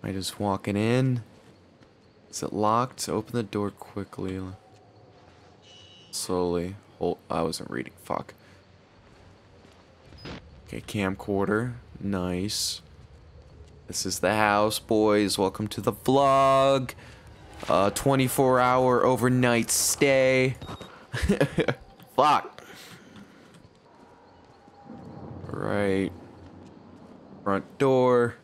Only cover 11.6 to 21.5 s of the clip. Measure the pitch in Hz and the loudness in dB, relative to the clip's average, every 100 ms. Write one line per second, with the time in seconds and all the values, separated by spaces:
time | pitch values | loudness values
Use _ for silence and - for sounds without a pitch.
11.6 | 123 120 - - 101 98 90 90 101 - | -2 -8 -16 -10 -6 -4 -4 -4 -4 -4
12.6 | - - - - - - - - - - | -6 -8 -14 -20 -20 -20 -20 -20 -20 -20
13.6 | - - - 92 95 90 90 107 107 104 | -20 -20 -12 -8 -6 -2 0 2 4 4
14.6 | 107 107 - 110 107 104 101 90 95 - | 2 -2 0 2 4 4 2 0 -2 -2
15.6 | 107 - 104 101 - 135 139 135 135 135 | -8 -4 -4 -2 0 4 4 4 4 4
16.6 | 135 135 127 - - - - - - - | 4 2 -2 -12 -20 -20 -20 -20 -20 -16
17.6 | - 82 101 - 139 135 131 - 131 127 | 0 2 2 0 0 2 2 2 4 4
18.6 | 123 127 127 123 - 127 123 127 123 120 | 4 4 4 4 2 2 2 4 4 2
19.6 | 113 - - - 143 135 131 131 131 127 | 2 0 0 2 4 4 4 4 2 -2
20.6 | - - - - - - - 202 139 | -12 -16 -16 -20 -12 -6 0 0 0